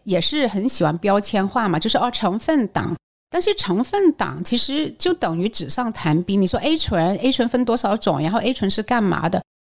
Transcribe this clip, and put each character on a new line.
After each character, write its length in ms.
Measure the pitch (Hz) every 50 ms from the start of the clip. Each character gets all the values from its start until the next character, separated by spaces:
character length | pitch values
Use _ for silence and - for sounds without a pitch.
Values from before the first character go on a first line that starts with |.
| -
也 160 | - 185 175
是 260 | 170 - - 302 277
很 220 | 226 196 196 202 262
喜 160 | - - 170
欢 120 | 151 156 170
标 200 | - 202 196 208
签 280 | 202 - - 202 190 196
化 180 | - 247 226
嘛， 120 | 196 165 151
就 100 | - 220
是， 80 | -
哦， 140 | - - 247
成 280 | 240 - - 185 180 226
分 300 | - - 320 294 226 190
党。 260 | - - 104 - 170 - _ _ _ _ _ _
但 100 | - 349
是 140 | 359 427 403
成 280 | 403 - - 175 196 254
分 300 | - - 403 403 339 -
党 320 | - 196 - - 147 175
其 140 | - 240 240
实 360 | - - 269 294 311 - - -
就 160 | - 349 370
等 240 | 349 - 185 165 165
于 100 | 180 220
纸 220 | - - 165 127
上 200 | - - 247 -
谈 320 | 117 - - 156 151 165 180
兵， 180 | - 196 202
你 60 | 190
说 140 | 175 - 233
A 160 | - 285 320
醇， 400 | 311 - - 220 175 160 175 202
A 160 | - - 262 262
醇 160 | - 233 233
分 160 | - 247 254
多 100 | 233 226
少 220 | 247 - 202 202
种， 240 | 220 - 202 160 135
然 100 | 151 160
后 80 | 196 233
A 120 | 202 220 262
醇 180 | - - 196
是 120 | 190 214 208
干 200 | - 247 240 214
嘛 280 | 190 165 - - 170
的？ 120 | 190 180 - _ _ _ _ _